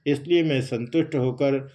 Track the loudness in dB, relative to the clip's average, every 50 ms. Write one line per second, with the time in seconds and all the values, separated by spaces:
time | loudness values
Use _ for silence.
0 | _ -2 -2 -2 0 2 2 2 4 4 2 0 0 -2 -4 -6 -4 -2 0 0
1 | 0 0 0 0 0 -2 0 0 0 0 0 0 -2 -8